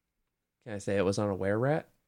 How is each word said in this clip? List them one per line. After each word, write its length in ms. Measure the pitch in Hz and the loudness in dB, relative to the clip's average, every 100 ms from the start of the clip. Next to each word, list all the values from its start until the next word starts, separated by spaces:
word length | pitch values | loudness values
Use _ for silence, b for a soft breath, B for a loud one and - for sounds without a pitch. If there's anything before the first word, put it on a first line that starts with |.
| _ _ _ _ _ _ - | _ _ _ _ _ _ -12
Can 80 | |
I 40 | 104 | -8
say 180 | 101 101 | -2 2
it 80 | 92 | 2
was 120 | 101 | 2
on 120 | 104 | 0
a 60 | 95 | -2
were 220 | 95 107 | 0 0
rat? 300 | 131 156 - _ | 0 0 -4 _